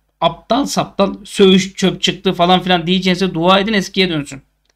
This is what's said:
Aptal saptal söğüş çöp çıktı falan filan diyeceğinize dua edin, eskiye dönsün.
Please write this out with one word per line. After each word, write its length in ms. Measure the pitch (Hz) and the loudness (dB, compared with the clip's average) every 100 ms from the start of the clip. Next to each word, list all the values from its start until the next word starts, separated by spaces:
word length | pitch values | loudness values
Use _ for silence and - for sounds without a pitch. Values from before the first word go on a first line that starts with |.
| _ _ | _ _
Aptal 440 | 165 170 _ 240 277 | -4 -4 _ -2 -2
saptal 500 | - 147 - 196 202 - | -4 -6 -2 -4 -4 -14
söğüş 500 | - 196 190 190 - | 2 6 6 2 -2
çöp 260 | 190 - | -4 -2
çıktı 320 | - - 196 | -6 -4 -4
falan 280 | 175 175 180 | 0 2 2
filan 260 | 180 180 160 | 2 -2 0
diyeceğinize 460 | 185 185 180 190 | -2 0 0 -2
dua 260 | 160 170 190 | 0 2 2
edin, 140 | 202 | 2
eskiye 360 | 214 180 - 185 | -2 -2 -2 -2
dönsün. 320 | 160 139 139 _ _ _ | -2 -6 -14 _ _ _